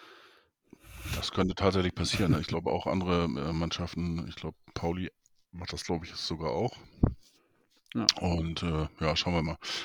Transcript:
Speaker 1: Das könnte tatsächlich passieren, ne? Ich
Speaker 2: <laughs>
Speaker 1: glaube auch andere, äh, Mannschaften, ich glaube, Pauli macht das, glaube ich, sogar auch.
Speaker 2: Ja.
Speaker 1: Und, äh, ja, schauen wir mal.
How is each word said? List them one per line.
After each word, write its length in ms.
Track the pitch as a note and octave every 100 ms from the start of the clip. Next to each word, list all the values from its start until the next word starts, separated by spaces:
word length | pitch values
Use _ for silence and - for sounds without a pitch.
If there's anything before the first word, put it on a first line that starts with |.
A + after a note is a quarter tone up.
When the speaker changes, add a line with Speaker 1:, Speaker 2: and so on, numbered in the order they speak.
| - - - - _ _ _ - - - - -
Speaker 1:
Das 160 | -
könnte 220 | - F#2
tatsächlich 400 | - G2 F#2+ F2+
passieren, 380 | - E2 - F2+
ne? 80 | D2+
Ich 60 | -
Speaker 2:
<laughs> 0 |
Speaker 1:
glaube 240 | E2 E2+
auch 160 | E2+ -
andere, 380 | F#2 F2+ F2 E2+
äh, 280 | B1+ D2+
Mannschaften, 720 | D#2+ E2+ - F2 - F2 E2 D#2+
ich 80 | -
glaube, 220 | D#2 - -
Pauli 380 | - E2+ F2+ F2+ - _ _ _
macht 220 | F2 F2
das, 120 | E2+ -
glaube 200 | E2+ F2
ich, 80 | -
sogar 340 | - D#2+ D#2
auch. 260 | C2+ A#2+ - - - - - - _ _ _ _ _ -
Speaker 2:
Ja. 140 | A#2+ G#2+ -
Speaker 1:
Und, 440 | - E2+ E2 E2
äh, 240 | F2 D#2 D2+ -
ja, 160 | D#2+ D2+
schauen 200 | - F2
wir 80 |
mal. 140 | D#2 D2 - -